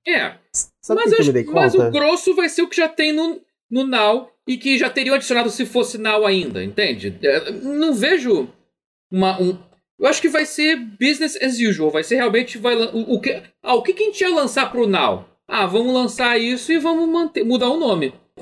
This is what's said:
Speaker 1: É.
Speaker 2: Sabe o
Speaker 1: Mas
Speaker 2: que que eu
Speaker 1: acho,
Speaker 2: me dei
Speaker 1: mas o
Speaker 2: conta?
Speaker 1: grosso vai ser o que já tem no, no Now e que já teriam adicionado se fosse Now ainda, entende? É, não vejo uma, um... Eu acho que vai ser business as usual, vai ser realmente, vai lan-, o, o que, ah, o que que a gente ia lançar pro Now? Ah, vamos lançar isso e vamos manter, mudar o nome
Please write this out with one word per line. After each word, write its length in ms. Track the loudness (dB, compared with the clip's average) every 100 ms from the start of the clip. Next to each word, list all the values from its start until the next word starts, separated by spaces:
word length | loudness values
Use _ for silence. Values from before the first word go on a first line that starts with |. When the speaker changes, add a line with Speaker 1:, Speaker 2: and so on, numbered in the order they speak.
| -2
Speaker 1:
É. 280 | -2 -2 -8 _ -10 -10 _
Speaker 2:
Sabe 180 | -2 0
o 40 |
Speaker 1:
Mas 0 |
Speaker 2:
que 60 | 4
que 40 |
eu 40 | 4
Speaker 1:
acho, 60 | 4
Speaker 2:
me 40 |
dei 120 | 2
Speaker 1:
mas 300 | 2 2 4
o 20 | 4
Speaker 2:
conta? 120 | 2
Speaker 1:
grosso 440 | 2 2 2 2
vai 140 | 0 0
ser 140 | 0
o 60 | -2
que 80 | 0
já 120 | 0
tem 240 | 0 0
no, 280 | 0 -2 -6 -12 _ -6
no 140 | -4 -2
Now 440 | 2 2 2 -2 _ -8
e 80 | -4
que 200 | 0 0
já 120 | 0
teriam 240 | -2 0
adicionado 340 | 0 0 0 0
se 140 | -2 -2
fosse 300 | 0 -2 -2
Now 280 | -2 2 2
ainda, 380 | 2 -2 -6
entende? 520 | -6 -2 -2 -2 -8 -2
É, 280 | 0 0 -2
não 420 | -8 -6 -2 0
vejo 540 | 0 2 2 2 0 -2 -10 _ _ _ _ -6
uma, 280 | 0 0 0
um... 160 | -2 -2 -10 _ _ -2
Eu 60 | 0
acho 120 | 2
que 80 | 0
vai 160 | 0 -2
ser 300 | 0 0 0
business 600 | -4 -4 -2 0 -2 -2
as 180 | -4 0
usual, 300 | 0 2 0
vai 120 | 0
ser 140 | 0 0
realmente, 420 | 2 0 -2 -4
vai 160 | -2
lan-, 160 | 0 -2
o, 220 | -4 -2 -2
o 40 |
que, 220 | -2 -6 -10 _
ah, 120 | -2
o 80 | 0
que 100 | 0
que 100 | 0
a 40 | -2
gente 140 | 0
ia 80 | 0
lançar 380 | 2 0 0 -2
pro 140 | 0 2
Now? 400 | 2 0 -2 -8 _ -8
Ah, 200 | -2 0
vamos 260 | 0 2
lançar 460 | 0 0 0 0 2
isso 320 | 0 -2 0
e 60 | 0
vamos 280 | 2 0 0
manter, 360 | 0 -2 -2
mudar 240 | 0 0 0
o 80 | 0
nome 360 | 0 0 -2 -6 _ -20